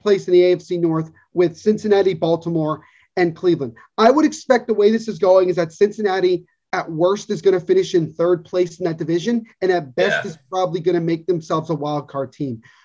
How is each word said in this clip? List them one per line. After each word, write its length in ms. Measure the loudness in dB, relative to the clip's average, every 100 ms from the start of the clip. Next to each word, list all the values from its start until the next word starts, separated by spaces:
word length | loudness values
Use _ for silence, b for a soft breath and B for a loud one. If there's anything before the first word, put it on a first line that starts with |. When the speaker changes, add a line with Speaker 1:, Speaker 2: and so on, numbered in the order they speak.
Speaker 1:
place 260 | 0 0 4
in 60 |
the 100 | 4 4
A 80 |
F 80 | 2
C 160 | -2 -2
North 340 | -2 -2 -6 b b
with 220 | -2 -2 0
Cincinnati, 580 | -2 0 2 2 2 0
Baltimore, 680 | 0 -2 -2 -2 -2 -4 b b b -2
and 200 | -2 0
Cleveland. 400 | 0 0 -4 -12 b 2
I 120 | 4
would 160 | 4 2
expect 400 | -2 0 0 0
the 60 |
way 160 | 2 2
this 160 | 2 -4
is 120 | -2
going 300 | 4 4 4
is 60 | 0
that 140 | -4
Cincinnati, 720 | 0 0 0 -4 0 0 0 b b -10
at 180 | -8 -6
worst, 380 | 0 0 0 -4
is 120 | 0
gonna 160 | 2 0
finish 340 | 0 0 2
in 180 | 0 -2
third 320 | -2 0 0
place 360 | -2 -4 -4 -4
in 60 | -6
that 120 | -6
division, 480 | -4 -4 -2 -4 B B
and 100 | -2
at 240 | -2 -2 -2
best 300 | -2 -2 -6
Speaker 2:
Yeah. 60 |
Speaker 1:
is 60 | -12 _
probably 300 | -4 -4 -2
gonna 200 | -2 0
make 280 | -2 -4 -2
themselves 420 | -4 -2 -6 -4
a 60 | -6
wild 320 | -4 -6 -6
card 260 | -8 -8
team. 280 | -8 -8 -8 b b